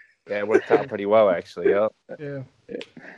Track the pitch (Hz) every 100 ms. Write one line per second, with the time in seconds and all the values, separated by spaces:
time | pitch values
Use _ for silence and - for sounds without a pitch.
0 | - _ - 101 104 110 - 104 - 104
1 | 101 110 104 85 - - 87 98 107 _
2 | - 127 147 139 131 _ - - - -
3 | -